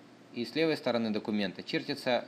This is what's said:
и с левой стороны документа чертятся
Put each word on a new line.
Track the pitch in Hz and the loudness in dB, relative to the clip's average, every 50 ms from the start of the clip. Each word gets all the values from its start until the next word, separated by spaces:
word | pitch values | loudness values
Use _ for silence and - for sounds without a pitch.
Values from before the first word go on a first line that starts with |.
| - - - - - - - | -20 -20 -20 -20 -20 -12 -8
и | 120 117 | -6 -6
с | 113 - | -2 0
левой | 151 160 160 151 | 2 2 2 2
стороны | 143 - 127 117 117 113 113 | 2 2 0 2 2 2 0
документа | 107 107 - - 107 104 104 95 87 - - | 0 0 0 0 0 0 0 0 -2 -6 -6
чертятся | - - 160 135 - 143 127 - 135 123 113 - | -4 -4 -2 -2 -2 -6 -4 0 2 2 2 0